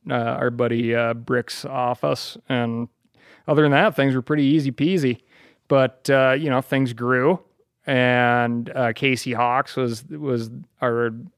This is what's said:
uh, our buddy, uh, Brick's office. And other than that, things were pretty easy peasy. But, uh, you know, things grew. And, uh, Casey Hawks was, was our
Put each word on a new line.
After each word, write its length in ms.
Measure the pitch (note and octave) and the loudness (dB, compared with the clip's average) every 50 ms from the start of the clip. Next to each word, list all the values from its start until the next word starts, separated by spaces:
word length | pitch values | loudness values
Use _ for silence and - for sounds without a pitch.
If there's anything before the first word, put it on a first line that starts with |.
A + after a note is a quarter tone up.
| _ - | _ -4
uh, 40 | C3 | -4
our 360 | A#2+ A#2 A#2 B2 - - B2 | -2 -2 -2 -2 0 -2 -2
buddy, 440 | A#2+ A#2+ B2 A#2 A#2 A#2 A#2+ A#2 A#2 | 0 0 -2 0 0 0 0 0 0
uh, 200 | A#2 A#2 A#2 A#2 | 0 0 -2 -4
Brick's 500 | A#2+ A#2 - B2+ B2 A#2+ - - - - | -6 -2 0 0 0 0 -4 -10 -12 -10
office. 720 | C#3 C3+ C3 B2 B2 B2+ - - D3 C#3 - - - - - _ - | -8 -6 -4 -2 -2 -2 -2 -2 -2 -2 -2 -6 -12 -14 -18 _ -4
And 400 | C3 B2 A#2+ A#2 A#2 A#2 A#2+ - _ _ _ _ _ _ _ - - _ _ | -2 -2 -2 -2 -4 -6 -8 -10 _ _ _ _ _ _ _ -20 -20 _ _
other 160 | - D3+ D3 | 0 2 4
than 80 | D3+ D3 | 4 6
that, 220 | C#3 D3 G3 A3 D#3 | 6 4 4 4 2
things 180 | - C#3 C#3 C3 | 2 2 2 2
were 80 | C3 | 0
pretty 220 | B2 - D3+ D3+ C#3 | -2 -2 0 0 2
easy 280 | C3+ D3+ D#3+ C#3 C3+ | 2 2 2 0 -2
peasy. 480 | A#2+ - C#3 E3+ F#3+ F3+ C#3 B2+ A#2 - _ _ _ - - - _ _ _ _ | -2 -2 0 0 2 2 0 0 -2 -4 _ _ _ -20 -20 -20 _ _ _ _
But, 420 | C#3+ C3+ C3 B2 - _ _ - | 2 4 4 2 -2 _ _ 2
uh, 260 | C#3 C3+ C3 C3 C3 C#3+ | 2 4 4 4 2 2
you 120 | D#3+ D3 | 0 0
know, 100 | B2+ B2+ | 0 0
things 320 | C3 - C#3+ C3+ C3+ B2 | 0 0 0 0 0 -2
grew. 480 | A#2 A2+ A#2+ B2 B2+ B2 B2+ D#3 F#3 F3+ _ _ _ _ _ _ _ _ _ | -2 -4 -2 0 0 2 2 2 0 0 _ _ _ _ _ _ _ _ _
And, 800 | - C#3 B2+ B2+ B2 B2 B2 B2 A#2+ A#2+ A#2+ A#2+ A#2 A#2+ A#2+ A#2 B2 - | -2 2 2 4 4 4 4 4 4 2 2 2 0 -2 -4 -6 -6 -4
uh, 180 | C3 B2+ A#2 A2+ | -2 -2 -2 -2
Casey 380 | - - C3+ B2+ A#2 - C3 | 0 0 0 0 -2 -4 -6
Hawks 420 | A#2+ A2 B2 A#2+ B2 C3+ C#3 - - | -2 -2 0 0 0 -2 -4 -4 -4
was, 280 | C3+ C3 A#2+ A2+ A2 C3 | -4 -4 -4 -4 -8 -10
was 440 | - D3+ D3+ D3+ C#3 B2+ A#2 A2+ A2 A#2+ C3+ - _ _ _ | -16 -14 -8 -4 -4 -4 -4 -4 -8 -12 -16 -18 _ _ _
our 300 | C3+ B2 A#2 A#2 A#2+ A#2 A2+ A#2 - - _ | -2 -2 0 0 -2 -2 -4 -8 -16 -18 _